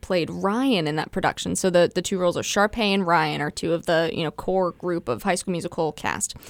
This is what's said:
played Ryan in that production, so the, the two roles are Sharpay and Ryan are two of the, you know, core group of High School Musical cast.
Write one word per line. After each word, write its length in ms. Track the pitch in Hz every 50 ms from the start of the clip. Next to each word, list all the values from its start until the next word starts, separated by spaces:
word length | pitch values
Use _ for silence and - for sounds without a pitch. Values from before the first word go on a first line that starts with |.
played 280 | - - 190 175 151 -
Ryan 580 | 175 175 185 196 208 240 269 269 233 180 156
in 80 | 147 151
that 160 | 151 - -
production, 440 | - 190 - 147 - - - - 170
so 140 | - - 190
the, 220 | 175 175 170 - -
the 80 | 180
two 160 | 175 - 202
roles 200 | 180 180 175 -
are 40 | 156
Sharpay 520 | - - - 214 202 208 - 240 214 202 196
and 120 | 202 190
Ryan 360 | 170 170 160 156 151 151 147
are 100 | 147 147
two 220 | - - - 165 170
of 120 | 165 -
the, 240 | - 165 160 165 160 -
you 100 | - 165
know, 80 | 147
core 400 | - - - 190 185 190 185 170
group 360 | - - - 180 175 170 - -
of 140 | 123 104 -
High 120 | 202 180
School 160 | 180 - 190
Musical 400 | 180 165 - 170 - - 160 151
cast. 440 | - - - 90 - - - - - - -